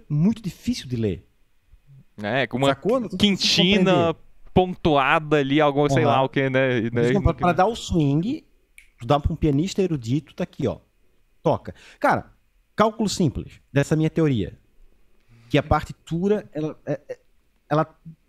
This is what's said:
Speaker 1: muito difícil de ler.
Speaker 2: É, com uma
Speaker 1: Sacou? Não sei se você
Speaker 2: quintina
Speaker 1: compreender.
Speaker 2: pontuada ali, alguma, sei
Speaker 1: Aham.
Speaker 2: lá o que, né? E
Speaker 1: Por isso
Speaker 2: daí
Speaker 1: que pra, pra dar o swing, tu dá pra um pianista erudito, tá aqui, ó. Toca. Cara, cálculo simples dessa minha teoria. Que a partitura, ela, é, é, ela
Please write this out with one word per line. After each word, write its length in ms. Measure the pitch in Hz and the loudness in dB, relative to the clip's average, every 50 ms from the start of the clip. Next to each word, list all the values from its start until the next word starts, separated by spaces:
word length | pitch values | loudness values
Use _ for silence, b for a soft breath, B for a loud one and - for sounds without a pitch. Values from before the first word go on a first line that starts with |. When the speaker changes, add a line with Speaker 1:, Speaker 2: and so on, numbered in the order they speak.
| - - | -6 -4
Speaker 1:
muito 340 | 151 147 165 214 220 233 | 0 2 2 2 0 -2
difícil 440 | - 170 - - - 240 247 - - | -6 -10 -12 -6 -6 -6 -6 -6 -8
de 100 | 127 123 | -8 -4
ler. 300 | 113 110 101 85 - - _ _ _ _ _ _ _ _ _ - - _ - - - - _ _ - | -2 -2 -2 -2 -4 -10 _ _ _ _ _ _ _ _ _ -20 -20 _ -20 -20 -20 -20 _ _ -10
Speaker 2:
É, 240 | 104 101 120 139 127 | -6 -4 -2 -2 -2
com 120 | - 117 123 | -2 -2 0
uma 100 | 139 139 | 0 0
Speaker 1:
Sacou? 320 | 135 - - 190 247 269 | 0 0 -2 -2 -2 -2
Não 80 | 226 - | -4 -6
sei 20 | |
se 0 | |
você 60 | 185 | -2
Speaker 2:
quintina 680 | 185 202 202 185 - - - - 175 170 185 208 196 185 190 | 0 2 2 2 0 -2 0 2 2 2 4 4 4 4 4
Speaker 1:
compreender. 240 | 180 175 170 165 156 - - - - - - - - | 4 2 2 0 -2 -4 -10 -20 -20 -20 -20 0 2
Speaker 2:
pontuada 800 | 185 185 185 175 - - 170 147 139 131 139 156 165 156 147 151 147 | 2 2 2 -2 -2 0 2 2 2 4 2 2 2 2 2 0 2
ali, 220 | 139 135 143 151 | 2 2 2 2
alguma, 280 | 151 143 135 143 147 139 | 4 4 2 2 2 2
sei 140 | 139 160 156 | 2 2 2
Speaker 1:
Aham. 80 | 143 | 2
Speaker 2:
lá 100 | 113 131 | 2 2
o 60 | 135 131 | 0 0
que, 200 | - 139 135 135 | 0 -2 0 0
né? 300 | 131 131 135 131 123 117 | 2 2 2 2 0 0
E 120 | 107 117 | -2 -2
Speaker 1:
Por 100 | 120 120 | 0 0
isso 120 | 117 123 | 2 2
Speaker 2:
daí 20 | 131 | 2
Speaker 1:
que 40 | 202 | 2
pra, 120 | - 165 160 | 2 0 0
pra 180 | - 175 175 | 0 0 0
dar 140 | 165 170 185 | 2 2 2
o 100 | 220 233 | 0 0
swing, 680 | - - - 190 165 147 139 139 156 170 240 302 - - _ _ _ _ _ _ - - _ _ - | -4 -6 -2 0 2 2 2 2 0 0 -2 -6 -8 -10 _ _ _ _ _ _ -20 -20 _ _ -8
tu 80 | 120 | -2
dá 140 | 117 147 143 | 0 0 0
pra 120 | - - | 0 -2
um 40 | 165 | -2
pianista 440 | - 160 156 139 143 175 196 - - | -2 0 0 2 0 -2 -2 -2 -2
erudito, 520 | 190 175 160 135 113 113 131 160 - - - | -2 -2 -2 -4 -4 -2 -4 -4 -4 -6 -8
tá 80 | - 180 | -8 -8
aqui, 220 | - _ - 147 | -8 _ -4 -4
ó. 120 | 101 80 - _ _ _ _ _ _ _ _ _ _ _ _ | -4 -4 -6 _ _ _ _ _ _ _ _ _ _ _ _
Toca. 320 | - 160 123 - - - B B B B B B | -2 -2 -2 -2 -4 -10 B B B B B B
Cara, 320 | - 262 160 101 - - _ _ _ _ _ _ _ _ _ | 0 0 0 0 -2 -8 _ _ _ _ _ _ _ _ _
cálculo 340 | - 214 220 - - 214 190 | 0 2 2 0 -2 -4 -4
simples 520 | - - 180 131 - 87 67 - - - _ _ | -2 0 -2 -2 -2 -4 -10 -12 -16 -20 _ _
dessa 220 | - 139 139 - 160 | -2 -2 0 2 0
minha 140 | 156 156 156 | 0 0 0
teoria. 480 | - 165 160 147 131 104 87 - - - _ _ _ - - - _ _ _ _ _ _ _ _ - - _ - | 0 0 0 0 0 0 -2 -4 -8 -14 _ _ _ -20 -20 -20 _ _ _ _ _ _ _ _ -20 -20 _ -2
Que 80 | - | -2
a 60 | 143 | -2
partitura, 840 | 139 - 151 151 - - - - _ - 165 170 190 202 208 202 - - | 0 0 -2 -2 -2 -6 -14 -18 _ -8 -6 -2 -2 -2 -2 -2 -4 -8
ela, 240 | - 151 151 151 - - _ | -8 -8 -8 -8 -8 -10 _
é, 140 | - 147 - _ - | -8 -8 -8 _ -14
é, 100 | - - _ _ _ _ _ _ _ _ _ - | -18 -18 _ _ _ _ _ _ _ _ _ -2
ela 260 | 147 156 156 - _ _ - 165 160 _ _ | -2 -2 -2 -2 _ _ -20 -20 -20 _ _